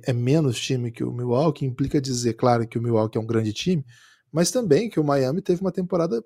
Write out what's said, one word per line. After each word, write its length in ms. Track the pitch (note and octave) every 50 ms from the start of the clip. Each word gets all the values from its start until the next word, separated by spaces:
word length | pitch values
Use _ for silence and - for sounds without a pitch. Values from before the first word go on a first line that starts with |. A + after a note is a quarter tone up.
| -
é 80 | - A#2+
menos 480 | A#2+ A#2+ B2 C#3 E3 D#3 C3 A2 -
time 300 | - - C3+ B2 A#2+ A#2 A#2
que 100 | - B2+
o 80 | B2
Milwaukee, 540 | B2 A#2+ B2 B2 A#2+ B2+ D#3 E3+ C3+ - C#3+
implica 360 | C3 A#2+ - C#3 C3 - D3+
dizer, 340 | C3 C3+ B2+ A#2+ A#2+ A#2+ A2
claro, 340 | - - B2 A#2+ A#2 A2+ A2+
que 100 | - A#2+
o 40 | A#2
Milwaukee 340 | A#2 A#2 A2 A2 A2 - A2+
é 20 |
um 60 | A2
grande 260 | A2+ A2+ A2+ A2 G#2+ G#2
time, 320 | - - F3+ F#3 D#3 C3+ A#2+ - - - _ _ _ _ _
mas 200 | - D#3 F3 -
também 380 | - B3+ A#3+ F3+ C#3 D#3+ A#3 A3
que 100 | - D#3+
o 40 | D3+
Miami 380 | C#3+ C#3+ C#3 C3 B2+ C#3+ F#3+ -
teve 200 | - F3+ E3+ F#3+
uma 100 | F#3 E3+
temporada 500 | - F#3 F3 F#3+ F3 E3 E3+ A3 A#3 A3